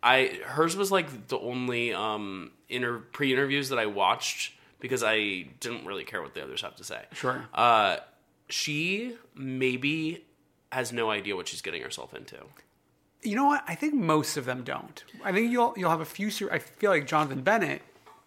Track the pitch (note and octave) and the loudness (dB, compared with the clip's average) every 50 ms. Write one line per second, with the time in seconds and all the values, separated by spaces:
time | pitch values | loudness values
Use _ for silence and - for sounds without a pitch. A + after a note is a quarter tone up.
0 | - A#2+ C3 C3 C3 - - F2 - - C3 D3 E3 E3 F3 G3 G3+ G3 G3 F#3 | 6 6 6 6 6 2 0 -6 -8 -2 2 2 2 4 2 0 2 2 2 2
1 | E3 C#3+ C3+ A2 - - C3 - - A#2+ B2+ B2+ B2+ B2 A#2+ A#2+ A#2+ A#2 G2+ F#2 | 2 -2 -8 -14 -6 -4 -4 -4 -2 -4 -4 -2 -2 -2 0 0 0 0 0 -2
2 | G#2+ A2 G#2+ G#2+ G#2 G2 F#2+ F#2 E2+ - - _ _ - - B2 B2 A#2+ A#2+ A2+ | -2 -2 -2 -4 -6 -8 -8 -10 -12 -14 -18 _ _ -8 -4 -2 -2 -2 -2 -4
3 | - - - - C#3+ C3+ B2+ C3 C#3+ C3+ C#3 C#3+ C3+ C3 C3+ A#2+ A2 G#2 G2+ G2+ | -8 -12 -4 0 2 2 4 4 2 2 0 0 0 0 0 2 2 2 2 4
4 | F#2 F#2 A#2+ - - - - - - - - - _ _ _ _ - A#2+ C3 A#2 | 4 4 4 4 0 -4 -4 -4 -6 -8 -8 -14 _ _ _ _ -4 -2 -2 0
5 | A#2 A2 A2 A2 G#2 G2+ F#2+ F#2 D#2 C2 - - - A#2 A#2+ G#2 B1+ F2+ G2+ F2+ | 2 2 2 2 2 0 -2 -4 -8 -12 -12 -10 -8 -8 -8 -8 -8 -8 -8 -8
6 | - - - F#2 D#2 C#2+ - E2+ C#2 C2 D2+ - - - - - F2 - - A#1 | -6 -6 -6 -8 -8 -8 -10 -10 -10 -8 -8 -8 -8 -8 -12 -14 -12 -12 -12 -12
7 | - - - - - B2+ B2+ B2+ A#2+ A2 - - A#2 A#2+ A#2 A2 G#2 F#2+ E2+ - | -12 -12 -10 -4 -2 -2 -2 -2 -6 -4 2 4 6 8 8 8 6 4 2 0
8 | - - _ _ _ _ _ _ _ - - - - D#3 D3 D3 E3 F3+ G3 G#3 | -4 -10 _ _ _ _ _ _ _ -8 -4 -4 -4 -2 -2 -4 -2 -2 -4 -4
9 | A#3+ B3 A#3 - - _ _ C#3 C3+ C3 C3 C3 C3 B2+ B2+ B2+ C3+ C#3+ D#3 D#3+ | -6 -8 -10 -14 -18 _ _ -10 -8 -6 -2 0 0 0 0 0 -2 -2 -2 -2
10 | D#3 D#3 E3+ E3 - _ _ _ _ _ _ _ _ _ - C3 B2 A2+ A#2+ A#2+ | -2 -4 -6 -8 -12 _ _ _ _ _ _ _ _ _ -4 -4 -4 -2 -2 0
11 | A2+ A2 G#2+ G#2 G2 G#2 G2 F2+ F2 - - D#2+ - - D#2+ D#2 B1 - - - | 0 0 0 -2 -2 -4 -4 -4 -6 -8 -10 -8 -8 -8 -8 -8 -8 -8 -10 -10
12 | - - - - - - - - - - - - - _ _ _ _ _ _ _ | -12 -12 -14 -16 -16 -16 -18 -18 -20 -20 -20 -20 -20 _ _ _ _ _ _ _
13 | _ _ _ _ - A3 G3+ B3+ C#4 C#4+ D4 C#4 - - E3+ - D4 D#4 D4 C4 | _ _ _ _ -4 -2 0 2 4 4 2 2 0 -4 -4 -2 -2 0 2 2
14 | F3+ D#3+ D#3 D#3 C3+ - - D3+ B2 B2+ B2+ C3 A#2+ C3 C3+ C3 C3+ - - - | 4 4 4 4 2 0 -4 -4 -4 -4 -6 -6 -6 -6 -6 -8 -8 -12 -18 -20
15 | - - - - - G3+ F#3 G#3 A#3 A#3+ B3 B3 A#3 A#3+ A#3 G3+ F3+ E3 E3 D#3+ | -20 -20 -16 -6 -4 0 2 2 2 2 4 2 2 2 2 0 0 2 2 0
16 | D#3+ - - - G3+ G#3+ G3+ - G3+ - - D#3+ - - - - G#3 G3+ F#3 D3+ | -2 -6 -6 -6 -4 -4 -4 -4 -2 -2 -2 -4 -4 -8 -4 0 2 4 4 4
17 | D3 - D#3+ D3+ D3+ C#3 C3+ C3 C3 F#3 G#3+ A3+ F3+ C#3+ C#3 D3 - - _ _ | 2 2 2 2 2 2 -2 0 2 4 4 4 2 0 -2 -6 -8 -14 _ _
18 | _ - - - _ | _ -20 -20 -20 _